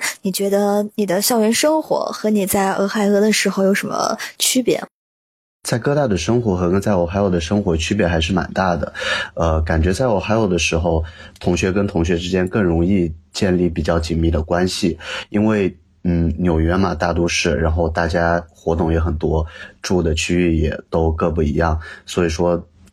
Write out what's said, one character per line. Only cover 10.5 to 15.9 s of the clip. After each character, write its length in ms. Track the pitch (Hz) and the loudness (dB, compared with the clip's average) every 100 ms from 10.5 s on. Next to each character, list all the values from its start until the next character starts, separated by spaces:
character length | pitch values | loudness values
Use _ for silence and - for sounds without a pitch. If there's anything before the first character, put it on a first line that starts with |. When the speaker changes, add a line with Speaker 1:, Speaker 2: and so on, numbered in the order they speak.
| 85 | 0
Speaker 2:
时 180 | - 85 | 0 0
候， 260 | 85 80 80 - - - | 0 -2 -4 -12 -20 -6
同 180 | - 90 | -2 0
学 140 | 95 | 0
跟 160 | 95 101 | 0 0
同 180 | 82 85 | 0 0
学 140 | 85 | 0
之 100 | 90 | 0
间 180 | 92 92 | -2 0
更 160 | 113 | 0
容 220 | 92 82 85 | 0 2 2
易 260 | 101 85 80 _ | 2 0 -4 _
建 240 | - 101 90 | -4 0 2
立 100 | 90 | 0
比 140 | 87 | 0
较 180 | 80 82 | 0 0
紧 160 | 80 82 | 0 0
密 140 | 82 | 2
的 140 | 85 | 0
关 240 | 80 87 92 | 0 0 0
系， 280 | - 87 - - - - | 0 -2 -2 -8 -10 -4
因 160 | 104 107 | 0 2
为， 300 | 107 92 - _ | 2 0 -4 _